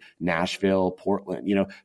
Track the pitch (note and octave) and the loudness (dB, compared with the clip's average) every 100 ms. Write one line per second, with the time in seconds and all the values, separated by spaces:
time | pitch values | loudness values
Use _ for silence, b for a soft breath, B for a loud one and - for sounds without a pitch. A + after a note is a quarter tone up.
0 | B - E2+ E2 F#2 - G2 F#2+ F#2 F#2 | B -6 -2 0 0 0 2 2 2 -2
1 | - G2 F#2+ F#2 E2 G2+ F#2+ B | -2 -2 -4 -6 0 0 0 B